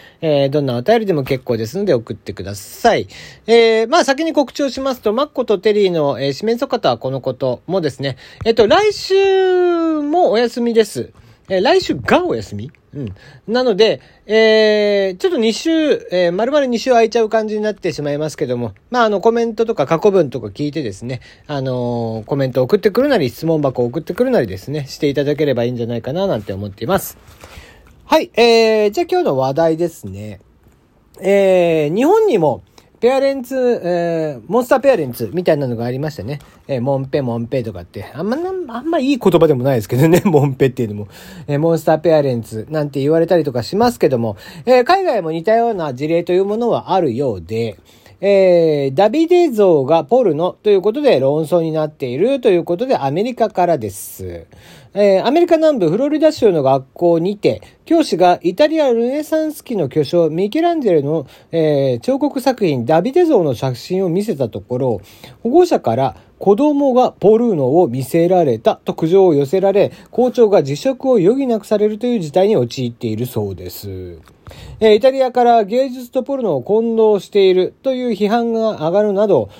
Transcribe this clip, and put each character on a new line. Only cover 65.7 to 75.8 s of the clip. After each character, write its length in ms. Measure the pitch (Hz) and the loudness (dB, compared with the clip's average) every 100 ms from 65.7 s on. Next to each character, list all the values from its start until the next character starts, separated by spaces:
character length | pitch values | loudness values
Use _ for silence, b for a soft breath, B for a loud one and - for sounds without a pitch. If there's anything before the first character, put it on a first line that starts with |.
| 277 | 2
か 160 | - 113 | 0 -2
ら 200 | 135 b b - | -2 b b -4
子 180 | 196 202 | 0 2
供 380 | 302 285 277 | 2 2 2
が 160 | 247 247 | 2 0
ポ 280 | - 208 220 | 2 4 4
ル 180 | 240 165 | 2 0
ノ 240 | 127 165 | 2 2
を 80 | 160 | 2
見 160 | 127 | -2
せ 240 | 123 170 175 | -2 0 2
ら 160 | 185 | 4
れ 140 | 151 110 | 2 0
た 180 | 214 - | 0 -2
と 180 | - | -6
苦 140 | - 160 | -4 2
情 180 | 190 185 | 4 4
を 80 | |
寄 120 | 143 139 | 2 0
せ 140 | 190 | 0
ら 120 | 196 | 2
れ、 180 | 202 135 B B | 2 0 B B
校 200 | - 247 | -2 0
長 180 | 247 214 | 2 4
が 140 | 185 | 4
辞 140 | 135 147 | 0 -2
職 300 | 262 247 262 | -4 -2 0
を 100 | 240 | 2
余 180 | 175 | 2
儀 120 | 269 262 | 2 0
な 120 | 220 | -4
く 80 | - | -2
さ 100 | 208 | 0
れ 120 | 214 | 0
る 100 | 214 | -2
と 80 | 247 | -4
い 120 | 233 | -4
う 20 | |
事 120 | 151 | -2
態 160 | 180 202 | 0 2
に 80 | 180 | 2
陥 300 | 120 - 120 | -2 -4 -8
っ 60 | |
て 140 | 117 117 | -6 -6
い 100 | 107 | -6
る 100 | 120 | -6
そ 240 | 110 101 | -6 -6
う 40 | |
で 160 | 92 90 | -8 -14
す。 480 | - 101 92 90 82 - _ B B B - | -14 -14 -12 -14 -16 -20 _ B B B 0
え 120 | 220 | 4
ー、 40 | |
イ 60 | 214 | 4
タ 100 | 262 | 4
リ 120 | 269 | 2
ア 80 | 254 | 0
か 100 | 247 | 2
ら 220 | 240 233 | 4 4
芸 260 | 196 247 | 2 -2